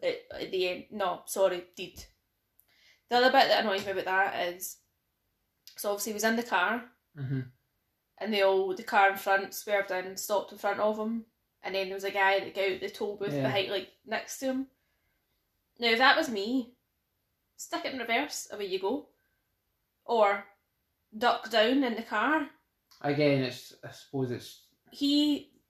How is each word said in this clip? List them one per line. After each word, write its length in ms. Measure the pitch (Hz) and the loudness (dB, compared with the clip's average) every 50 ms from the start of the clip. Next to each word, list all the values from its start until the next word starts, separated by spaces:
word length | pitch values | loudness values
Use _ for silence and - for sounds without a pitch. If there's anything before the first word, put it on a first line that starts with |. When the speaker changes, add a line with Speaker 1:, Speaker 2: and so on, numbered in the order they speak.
| - | -4
Speaker 1:
at, 380 | 175 160 - - - - - - | -4 -4 -4 -6 -12 -10 -10 -8
at 80 | - | -4
the 180 | - 185 185 180 | -2 -2 -2 -2
end. 160 | 180 - - - | -2 -6 -10 -12
No, 320 | - 214 196 180 175 - - | -8 -4 -2 -2 -4 -4 -8
sorry, 380 | - - 214 190 190 180 175 175 - - | -6 0 2 2 2 2 0 -8 -12 -14
deed. 280 | - 180 170 - - - - _ _ _ _ _ _ _ _ _ _ _ _ _ _ _ _ _ _ _ - | -14 -14 -14 -14 -18 -20 -20 _ _ _ _ _ _ _ _ _ _ _ _ _ _ _ _ _ _ _ 0
The 80 | 233 247 | 2 4
other 140 | 247 262 | 6 6
bit 160 | 254 269 226 - | 8 8 6 6
that 160 | - - 214 | 6 4 4
annoys 200 | 214 190 196 202 | 2 0 -2 -2
me 80 | 208 190 | -4 -4
about 120 | 190 - | -4 -2
that 480 | 185 185 190 196 - - - 180 175 175 | 0 2 2 2 2 0 -2 -4 -4 -6
is, 240 | 185 - - - - _ _ _ _ _ _ _ _ _ _ _ _ _ _ _ _ _ - - - | -8 -12 -14 -14 -16 _ _ _ _ _ _ _ _ _ _ _ _ _ _ _ _ _ -20 -14 -8
so 120 | - 208 | -6 -4
obviously 220 | 202 202 - 233 | -4 -4 -4 -6
he 40 | 208 | -4
was 80 | 208 214 | -2 0
in 120 | 226 226 | 0 0
the 80 | 233 233 | 0 -2
car, 400 | - - 185 180 196 226 247 - - _ _ _ _ - 151 | 0 0 2 2 2 0 -2 -6 -10 _ _ _ _ -14 -10
Speaker 2:
Mm-hmm. 240 | 135 123 139 131 127 - - _ _ _ _ _ _ _ _ _ _ _ _ - | -6 -4 -4 -4 -4 -6 -12 _ _ _ _ _ _ _ _ _ _ _ _ -10
Speaker 1:
and 140 | - 208 220 | -6 -2 0
they 80 | 202 | 4
all, 320 | 196 190 196 190 190 190 185 | 4 4 4 4 2 0 -2
the 100 | - 220 | -6 -4
car 260 | - - 208 196 196 | 0 4 6 6 6
in 80 | 196 - | 4 2
front 360 | - 202 196 196 196 - - | 0 2 2 2 0 -2 -10
swerved 380 | - - 214 208 196 196 196 | -10 -6 -2 0 0 0 0
in, 240 | 185 185 180 190 190 | -4 -6 -6 -8 -10
stopped 380 | 185 - - 208 196 - - 214 | -10 -6 -2 -2 -2 -2 -4 -8
in 40 | 208 | -6
front 220 | - 202 202 208 | -4 -2 -2 0
of 180 | 208 214 214 220 | 0 0 0 0
him, 280 | 214 220 226 226 226 - _ _ _ _ _ _ | -2 -4 -4 -6 -8 -10 _ _ _ _ _ _
and 140 | - 185 185 | -10 -6 -4
then 120 | 196 190 185 | -4 -4 -4
there 80 | 196 | -4
was 100 | 196 196 | -6 -6
a 60 | 196 | -4
guy 280 | 190 202 190 190 196 196 | 0 2 4 4 4 4
that 160 | - - - | 2 -2 -4
got 160 | 202 190 196 | -2 -2 -2
out 80 | 185 - | -2 -2
the 100 | - 214 | -6 -8
toll 280 | - - 220 202 202 - | -8 -6 -6 -6 -6 -6
booth 160 | 196 202 147 | -6 -4 -2
Speaker 2:
Yeah. 80 | 143 135 | 0 0
Speaker 1:
behind, 260 | - 208 202 190 - | 0 0 0 -2 -2
like, 200 | 202 190 - - _ _ _ | -2 -4 -6 -8 _ _ _
next 340 | - 220 208 - - - - | -8 -8 -8 -6 -8 -10 -6
to 60 | 269 | -4
him. 220 | 262 262 262 269 - _ _ _ _ _ _ _ _ _ _ _ _ _ _ _ _ _ _ _ _ _ - | -2 -2 -2 -4 -8 _ _ _ _ _ _ _ _ _ _ _ _ _ _ _ _ _ _ _ _ _ -4
Now, 120 | 240 233 | 0 2
if 80 | 226 226 | 2 4
that 180 | 262 277 285 | 6 6 6
was 140 | 302 311 262 | 4 2 0
me, 440 | 226 196 196 226 254 269 233 - - _ _ _ _ _ _ _ _ _ _ _ _ _ _ _ _ - | -2 -4 -2 -2 -2 -2 -4 -4 -10 _ _ _ _ _ _ _ _ _ _ _ _ _ _ _ _ -18
stick 260 | - - 339 330 302 | -14 -8 -8 -6 -6
it 80 | 277 277 | -6 -6
in 60 | 262 | -6
reverse, 480 | 233 233 226 247 294 294 - - - - | -4 -2 0 0 -2 -2 -6 -10 -12 -10
away 180 | - 208 202 185 | -10 -8 -6 -4
you 120 | 185 190 | -4 -2
go. 300 | 190 196 254 294 - - _ _ _ _ _ _ _ _ _ _ _ _ _ _ _ _ _ _ _ | -2 -2 -4 -4 -6 -10 _ _ _ _ _ _ _ _ _ _ _ _ _ _ _ _ _ _ _
Or 400 | - 233 226 214 202 202 202 - - _ _ _ _ _ _ _ _ _ _ _ _ - 220 | 0 2 4 4 4 4 0 -4 -12 _ _ _ _ _ _ _ _ _ _ _ _ -6 0
duck 320 | 247 233 - - - 220 | 2 2 2 2 -2 0
down 340 | - 220 214 226 262 277 277 | 4 4 4 6 4 4 2
in 120 | 240 226 | 2 0
the 60 | 220 | -4
car. 460 | 226 - 240 208 226 262 311 320 294 - - _ _ _ _ _ _ _ - - | -6 -4 -2 0 2 2 2 2 0 -2 -10 _ _ _ _ _ _ _ -14 -6
Speaker 2:
Again, 420 | - 147 143 143 147 143 143 135 131 | -4 -2 0 2 4 4 4 4 0
it's, 300 | 123 120 - - - - - - | -2 -4 -8 -14 -18 -20 -16 -16
I 80 | 120 | -16
suppose 400 | 117 - - - - 139 131 120 | -16 -18 -16 -8 -6 -4 -4 -4
it's 300 | 120 120 - - - - _ _ _ _ _ _ | -4 -6 -10 -14 -20 -20 _ _ _ _ _ _
Speaker 1:
He 600 | - - 285 277 285 294 294 294 285 - - - _ _ _ _ | -10 -4 -2 0 2 2 2 2 0 -2 -4 -10 _ _ _ _